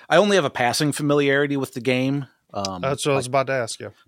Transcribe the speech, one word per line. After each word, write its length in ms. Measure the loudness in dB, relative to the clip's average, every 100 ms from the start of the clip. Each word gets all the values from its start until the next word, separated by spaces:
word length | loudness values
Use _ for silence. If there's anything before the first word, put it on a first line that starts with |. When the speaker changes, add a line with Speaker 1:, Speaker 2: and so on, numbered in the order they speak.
| 2
Speaker 1:
I 80 | 4
only 200 | 6 4
have 80 | 2
a 40 |
passing 420 | 0 -2 0 -2
familiarity 640 | 0 0 2 2 2 0 -2
with 160 | -4
the 80 | -4
game. 460 | -2 0 0 -2 -6 _ _
Um, 300 | -8 -6 -6
Speaker 2:
That's 240 | -4 -2 0
what 60 |
I 20 | -2
was 100 | 0
Speaker 1:
like, 40 |
Speaker 2:
about 180 | 0 0
to 60 |
ask 260 | -2 -4 -8
you. 140 | -12 -16